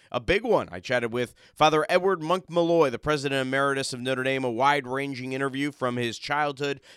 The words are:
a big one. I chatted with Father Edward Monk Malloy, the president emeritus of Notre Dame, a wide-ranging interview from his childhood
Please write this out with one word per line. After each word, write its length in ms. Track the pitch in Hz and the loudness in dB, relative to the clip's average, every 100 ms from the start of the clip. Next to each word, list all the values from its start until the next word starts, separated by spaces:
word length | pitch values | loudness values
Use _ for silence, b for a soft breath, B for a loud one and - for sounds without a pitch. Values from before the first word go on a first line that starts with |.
| b | b
a 80 | 123 | -6
big 240 | 120 233 | 0 0
one. 260 | 226 175 107 | 2 0 0
I 80 | 87 | -10
chatted 320 | - 127 117 | -2 -2 0
with 220 | 123 120 - b | -4 -4 -8 b
Father 300 | - 156 151 - | 2 4 4 2
Edward 320 | 180 190 180 | 2 2 0
Monk 260 | 156 185 - | 0 -2 0
Malloy, 400 | 170 170 170 143 | 0 4 4 4
the 100 | 117 | 2
president 480 | 151 151 139 135 131 | -2 -2 0 -2 0
emeritus 460 | 135 139 135 131 | 0 0 0 -4
of 80 | 127 | -6
Notre 240 | 127 127 | -4 -2
Dame, 200 | 131 135 | 0 0
a 60 | 127 | -2
wide-ranging 840 | 113 135 147 123 131 139 123 127 | 2 2 2 -2 -6 -6 -8 -6
interview 380 | 131 139 135 143 | -4 -4 -2 -6
from 240 | - 127 123 | -2 -4 -2
his 220 | 120 107 | -4 -6
childhood 640 | - 147 147 139 143 135 B | -4 -2 -2 -2 -6 -6 B